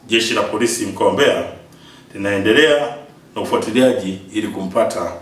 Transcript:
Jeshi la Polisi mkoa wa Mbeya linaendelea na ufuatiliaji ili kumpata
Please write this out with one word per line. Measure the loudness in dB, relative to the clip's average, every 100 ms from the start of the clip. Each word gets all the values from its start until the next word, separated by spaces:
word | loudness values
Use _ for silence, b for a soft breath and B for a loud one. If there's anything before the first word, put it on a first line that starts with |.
| -2
Jeshi | -2 0
la | -2
Polisi | -2 0 -2 -2 -6
mkoa | 0 0
wa |
Mbeya | 4 2 2 -4 -12 -20 B B B B
linaendelea | -6 -2 0 4 6 6 4 0 -8 -16 -20 -14 -8
na |
ufuatiliaji | -4 -2 0 2 2 2 -4 -8 -8
ili | -8 -6
kumpata | -8 -4 0 0 -2 -8 -10